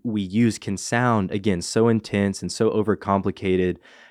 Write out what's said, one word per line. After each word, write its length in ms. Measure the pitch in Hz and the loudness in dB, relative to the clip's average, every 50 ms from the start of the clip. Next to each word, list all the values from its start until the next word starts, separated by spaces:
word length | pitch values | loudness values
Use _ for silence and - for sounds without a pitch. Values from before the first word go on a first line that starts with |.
| - | -6
we 180 | 120 107 107 | -4 -4 -4
use 360 | 98 90 95 110 120 117 104 - | -4 -2 2 2 2 2 2 0
can 200 | - - 98 90 | -4 -6 -6 -6
sound, 520 | - - - 117 123 123 117 107 95 90 | -4 -2 0 0 2 2 2 2 0 0
again, 320 | - 104 95 107 95 87 | -2 -2 0 0 0 0
so 280 | 90 - - 110 113 117 | -2 -2 0 2 4 4
intense 520 | 113 110 - - - 101 101 98 95 - | 2 2 0 -2 -2 0 0 0 -2 -4
and 100 | - 90 | -6 -8
so 200 | - - 113 110 | -4 0 0 0
overcomplicated, 1080 | - 107 104 104 101 - - 101 98 98 95 101 90 - - 95 92 92 90 90 87 - _ - - - - - | 2 0 0 0 0 -2 0 0 0 0 0 -2 -4 -4 -2 0 2 2 2 0 -2 -4 _ -20 -20 -20 -20 -20